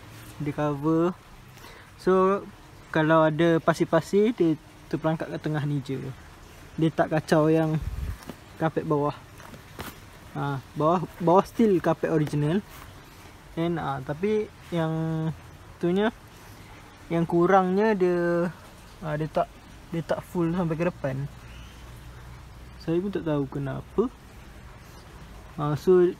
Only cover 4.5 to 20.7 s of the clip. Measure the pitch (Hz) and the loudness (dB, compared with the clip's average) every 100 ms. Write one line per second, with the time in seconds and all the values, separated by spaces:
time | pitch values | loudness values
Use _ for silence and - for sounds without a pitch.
4.5 | 147 - - - 156 160 160 - - 156 | 2 -4 -20 -8 -2 -2 -2 -4 -6 -4
5.5 | 151 147 147 127 135 135 - - - - | -4 -2 -4 -4 -8 -8 -12 -18 -20 -20
6.5 | - - - 160 - - 156 - 165 156 | -20 -12 -2 0 2 0 0 2 4 6
7.5 | 160 160 156 - - - - - - - | 4 2 0 -4 -6 -8 -10 -12 -18 -16
8.5 | - 160 156 160 151 143 - - - - | -4 -2 -2 0 0 0 -4 -16 -20 -18
9.5 | - - - - - - - - 147 143 | -18 -18 -14 -14 -14 -20 -20 -14 -8 -6
10.5 | 135 - 147 151 180 156 - 170 185 - | -6 -8 0 2 2 -2 -2 4 4 4
11.5 | - 226 175 170 160 165 160 147 147 147 | 2 4 4 2 0 0 0 0 0 0
12.5 | 190 - - - - - - - - - | 0 -4 -18 -20 -20 -20 -20 -20 -20 -12
13.5 | 165 170 165 135 139 135 147 202 214 214 | -4 -2 -2 -4 -6 -6 -4 0 0 -2
14.5 | - - 170 160 160 160 160 160 - - | -10 -6 -2 0 -2 -2 -2 -4 -6 -14
15.5 | - - - 175 185 220 - - - - | -20 -20 -4 0 2 0 -2 -20 -20 -20
16.5 | - - - - - - 170 165 170 175 | -20 -20 -20 -20 -18 -4 -2 2 2 6
17.5 | 190 185 190 220 202 180 175 175 175 175 | 6 4 2 2 2 2 2 0 0 -2
18.5 | - - - - - 165 151 156 180 - | -6 -18 -20 -20 -12 -6 -4 -2 -2 -2
19.5 | - - - - 165 - - - 180 165 | -6 -20 -20 -8 -6 -4 -4 -4 -2 0
20.5 | 180 165 | 0 -2